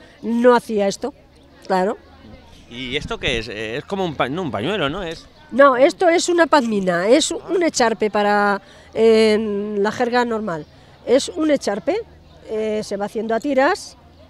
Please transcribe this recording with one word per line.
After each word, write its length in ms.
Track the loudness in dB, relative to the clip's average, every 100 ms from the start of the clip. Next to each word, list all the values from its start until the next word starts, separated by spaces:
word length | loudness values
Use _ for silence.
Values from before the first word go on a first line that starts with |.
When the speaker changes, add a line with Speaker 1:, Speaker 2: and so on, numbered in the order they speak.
| -20 -12
Speaker 1:
no 320 | -4 2 4
hacía 320 | 4 2 -2 -2
esto, 260 | -2 -8 -12 -20 -20 -20 -16 -2
claro. 300 | 0 0 -2 -12 -20 -20 -20 -20 -20 -18
Speaker 2:
¿Y 260 | -12 -6 -6
esto 220 | -6 -6
qué 200 | -4 -4
es? 100 | -4
Eh, 280 | -8 -6 -8
es 60 |
como 200 | -6 -4
un 100 | -4
pa-, 140 | -2 -4
no, 140 | -4
un 80 | -4
pañuelo, 380 | -4 -4 -2 -2
¿no? 120 | -4
Es 240 | -8 -12 -16 -20 -4
Speaker 1:
No, 260 | 4 4 6
esto 320 | 2 4 2
es 200 | 2 2
una 180 | 2 4
pazmina, 640 | 2 2 0 0 0 4
es 220 | 2 2
un 320 | -6 -4 -2
echarpe 480 | 0 0 0 0 -2
para, 500 | 0 2 2 2 0 -6 -20 -10
en 880 | 2 4 6 4 2 0 -4 -4 -2
la 80 | -2
jerga 320 | 0 0 0
normal. 420 | 0 -2 -6 -8 -10 -20 -20 -12 0
Es 220 | 0 0
un 200 | -2 0
echarpe, 460 | 0 -2 -4 -4 -4 -6 -16 -20 -20 -10
eh, 340 | -6 -4 -4
se 120 | -6 -6
va 100 | -6
haciendo 280 | -6 -4
a 60 | -2
tiras, 560 | 0 2 2 0 -6 -20 -20 -20 -20